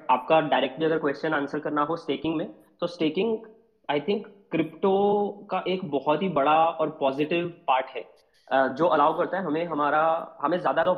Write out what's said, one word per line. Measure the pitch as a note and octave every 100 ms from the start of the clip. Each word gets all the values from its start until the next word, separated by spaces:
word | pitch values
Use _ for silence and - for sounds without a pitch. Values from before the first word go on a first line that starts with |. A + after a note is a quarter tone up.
| -
आपका | D3 - D#3+
डायरेक्टली | D3+ B2+ C3+ C#3+ D#3+
अगर | D#3+
क्वेश्चन | D3+ C#3 E3
आंसर | D#3 C#3+ D3
करना | D3+ D3+
हो | D3 E3
स्टेकिंग | - C3+ D#3+ D#3+
में, | G3 - _ -
तो | E3+
स्टेकिंग, | - D#3 E3+ A3 A3 - - _ _ -
I | D3
think, | D3 G#3+ - - -
क्रिप्टो | E3 D#3+ - G3 F#3+ G3+ G#3 G3+ - -
का | F#3 F3+
एक | F#3
बहुत | F#3 C#3+ C#3+ D3+
ही | F#3+
बड़ा | D3 C#3 D#3 E3
और | E3 D#3 -
पॉजिटिव | C#3 C3+ D3+ F3 F3 E3+ -
पार्ट | C3 C3 A#2+
है, | - - _ _ -
uh, | C3 C3 C3
जो | E3+
अलाउ | D#3 D3 D#3+
करता | D#3+ F3+
है | F3
हमें, | D3+ F3
हमारा, | D#3+ D3 D3+ D#3+ E3 - -
हमें | C#3+ F3
ज्यादा | D3 C#3+
of | E3+